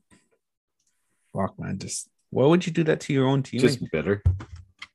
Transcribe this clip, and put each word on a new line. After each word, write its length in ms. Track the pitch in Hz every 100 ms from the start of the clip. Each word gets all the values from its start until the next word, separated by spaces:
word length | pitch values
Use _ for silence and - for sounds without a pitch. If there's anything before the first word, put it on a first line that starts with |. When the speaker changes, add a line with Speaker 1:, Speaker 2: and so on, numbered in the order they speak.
| _ _ _ _ _ _ _ _ _ _ _ _ _
Speaker 1:
Fuck, 240 | 98 95 -
man. 200 | 95 95
Just, 300 | 95 - - _ -
why 160 | 117 139
would 200 | 175 175
you 60 |
do 120 | 165
that 160 | 156 151
to 100 | -
your 140 | 135 131
own 160 | 139
teammate? 180 | 135 120
Speaker 2:
Just 300 | 123 123 -
bitter. 320 | 78 92 104 - 92 - - - - -